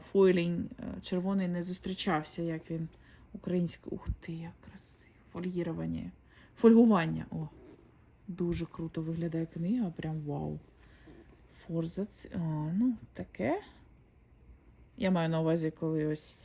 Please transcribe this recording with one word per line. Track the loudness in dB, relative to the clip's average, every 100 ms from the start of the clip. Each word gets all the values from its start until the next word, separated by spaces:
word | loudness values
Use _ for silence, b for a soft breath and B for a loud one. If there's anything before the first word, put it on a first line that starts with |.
| 0
фойлінг, | 6 6 6 2 0 -4 -8
а, | -10 -8
червоний | -4 -2 0 0 0
не | -2
зустрічався, | -4 -6 -6 -4 0 0 -2 -4
як | -4 -4 -6
він | -6 -6 -10 b b b
український. | -12 -4 -2 -2 -4 -10
Ух | -10 -6 -6
ти, | -6
як | -10 -10 -14 -20
красиво! | -18 -18 -20 -20 -20 -16
Фольгірування. | -8 -4 -2 -4 -2 -4 -4 -8 -14 b b b 6
Фольгування. | 10 10 10 8 4 -2 -4
О. | -6 -8 -12 -20 -20 -20 -20 -20 -20 -14
Дуже | -4 -2 -2 -4
круто | -6 -8 -6
виглядає | -4 -2 -2 -2 -4
книга, | -4 -2 0 0
прям | -4 -6 -4
вау. | -4 -4 -4 -6 -10 -20 B B B B B -20 -20 -20 -6
Форзац. | -4 -4 -4 -8 -8 -10
А, | -6 -4 -2 -2 0
ну, | 0 0 -8
таке. | -14 -14 -4 -2 -2 -6 B B -20 -20 -20 -20 -20 -20 -20 -20 -20 -20 -4
Я | 2
маю | 2 2
на | 2
увазі, | 2 2 0
коли | -2 -2 0 0
ось | -2 -8 -16